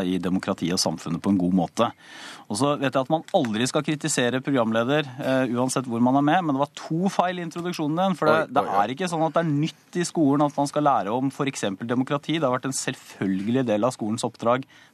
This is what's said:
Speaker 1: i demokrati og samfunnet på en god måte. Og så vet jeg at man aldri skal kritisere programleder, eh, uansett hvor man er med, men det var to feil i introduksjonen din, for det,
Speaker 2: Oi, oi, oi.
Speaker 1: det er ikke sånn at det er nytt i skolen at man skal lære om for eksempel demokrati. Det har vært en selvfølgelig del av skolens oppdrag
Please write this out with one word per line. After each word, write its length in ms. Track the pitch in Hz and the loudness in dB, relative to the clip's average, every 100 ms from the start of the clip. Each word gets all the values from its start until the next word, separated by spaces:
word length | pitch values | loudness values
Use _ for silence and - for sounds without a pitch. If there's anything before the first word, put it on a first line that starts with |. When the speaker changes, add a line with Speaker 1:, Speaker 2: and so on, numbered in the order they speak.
| 92 | 2
Speaker 1:
i 100 | 92 | 0
demokrati 480 | 90 92 - 95 85 | 0 -2 -2 -2 -2
og 60 | 92 | 0
samfunnet 420 | 87 80 78 82 | -2 -4 -6 -2
på 80 | 101 | 2
en 80 | 98 | 2
god 160 | 87 | 4
måte. 400 | 92 82 - 113 - - - - - - | 2 0 0 -2 -2 -20 -18 -18 -16 -8
Og 80 | 107 | -2
så 220 | 143 143 | 0 0
vet 140 | 135 | 0
jeg 100 | 135 | 0
at 80 | 131 | 0
man 140 | 160 - | -2 2
aldri 320 | 190 120 107 127 | 0 2 0 0
skal 160 | 156 | 0
kritisere 580 | 147 151 156 147 120 131 | -2 -2 -2 2 2 0
programleder, 600 | 147 135 110 113 120 151 143 123 | 0 2 2 2 2 2 0 -4
eh, 340 | 131 131 127 120 | 0 0 2 0
uansett 280 | 127 135 | 0 -2
hvor 160 | 127 117 | -2 2
man 140 | 123 139 | 4 4
er 60 | |
med, 220 | 147 180 | 4 2
men 100 | 160 | 2
det 60 | 135 | 0
var 100 | 143 - | -2 -4
to 320 | - 165 190 | -4 -2 0
feil 320 | - 180 180 | 0 -2 -2
i 20 | |
introduksjonen 540 | 165 175 175 170 147 165 | -8 -6 -6 -4 -2 0
din, 180 | 190 | 0
for 120 | 170 151 | 2 2
det, 80 | |
Speaker 2:
Oi, 280 | 160 143 131 | 2 2 0
oi, 0 | |
oi. 20 | |
Speaker 1:
det 140 | 98 98 | 0 2
er 160 | 107 | 0
ikke 160 | 135 180 | -2 -4
sånn 160 | 165 160 | 0 0
at 80 | |
det 80 | 165 | 0
er 80 | 170 | 0
nytt 480 | 143 160 - _ 175 | 0 -2 -6 _ -4
i 80 | 170 | -2
skolen 400 | 170 139 143 147 | 2 2 4 2
at 100 | 143 | 0
man 140 | 143 | -2
skal 140 | 147 | 2
lære 280 | 147 120 95 | 2 2 0
om 180 | 123 135 | 0 -2
for 160 | - 139 | -2 -4
eksempel 380 | - 107 98 117 | -2 -4 -4 -4
demokrati. 500 | 123 131 143 - 160 | -2 -2 -4 -2 0
Det 80 | 135 | 0
har 80 | |
vært 160 | 127 135 | 0 -4
en 60 | 131 | -6
selvfølgelig 880 | - 127 - - 101 95 101 127 120 | -6 -8 -12 -6 -2 -2 0 0 0
del 180 | 104 | 2
av 80 | 120 - | 0 -2
skolens 280 | 104 113 | -4 -4
oppdrag 400 | 120 - 117 127 - - - | -4 -2 0 0 -2 -16 -16